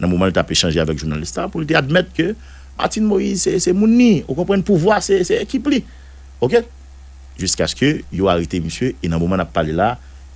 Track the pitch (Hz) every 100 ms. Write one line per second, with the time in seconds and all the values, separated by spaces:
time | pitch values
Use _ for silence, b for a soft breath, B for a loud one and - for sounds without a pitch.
0 | 90 87 95 87 80 80 90 78 80 71
1 | 78 78 82 - 180 170 151 160 135 170
2 | 180 - 170 220 b b b - - -
3 | 214 196 202 196 - 185 180 190 220 233
4 | 247 165 - 139 180 196 - 185 180 208
5 | - 196 180 - - 269 294 269 - b
6 | b b b - 123 233 233 - - -
7 | - - - - 92 - 80 - 135 151
8 | - 85 95 87 85 92 82 - 127 -
9 | 87 82 85 92 85 87 80 80 107 123
10 | b b b